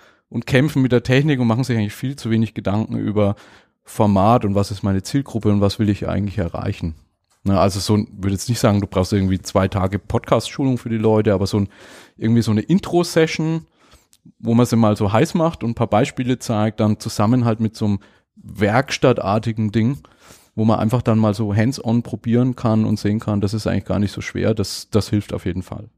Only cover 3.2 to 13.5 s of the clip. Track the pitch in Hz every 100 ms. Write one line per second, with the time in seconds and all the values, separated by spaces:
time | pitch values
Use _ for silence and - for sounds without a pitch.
3.2 | 101 104 - - _ _ - - 107 98
4.2 | 104 120 107 101 98 98 104 95 - 139
5.2 | 139 110 104 104 101 - 104 101 85 92
6.2 | 101 101 85 - 101 - 85 78 _ _
7.2 | _ _ 98 98 95 98 - 107 - -
8.2 | 98 98 - 117 113 101 98 - 92 104
9.2 | 95 95 - 98 95 101 95 101 - 113
10.2 | - 127 - - 135 123 117 113 110 107
11.2 | 107 95 98 107 98 - - - - -
12.2 | 113 117 110 107 - 190 - 175 170 165
13.2 | 160 - 156